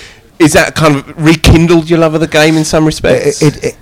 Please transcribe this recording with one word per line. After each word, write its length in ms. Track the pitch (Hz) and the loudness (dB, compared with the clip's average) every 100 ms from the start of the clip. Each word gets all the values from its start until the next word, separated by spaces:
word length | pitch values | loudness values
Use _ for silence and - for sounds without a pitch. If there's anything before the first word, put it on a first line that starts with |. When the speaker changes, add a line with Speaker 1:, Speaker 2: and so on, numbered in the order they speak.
| - - _ - | -20 -20 _ -2
Speaker 1:
Is 140 | 156 | 0
that 200 | 180 156 | 2 -2
kind 220 | - 156 139 | -2 -2 -2
of 260 | 139 147 | -6 -4
rekindled 680 | 156 160 - 165 165 170 156 | 0 2 2 2 4 0 0
your 80 | 170 | 0
love 140 | 165 | 0
of 60 | 156 | -2
the 60 | 156 | -2
game 300 | 156 156 160 | 0 0 0
in 80 | |
some 200 | 156 165 156 | -2 0 -2
respects? 540 | 156 - 127 147 143 | -2 -2 0 -2 -2
Speaker 2:
It, 200 | 151 - | -2 -2
it, 120 | - - | -8 -6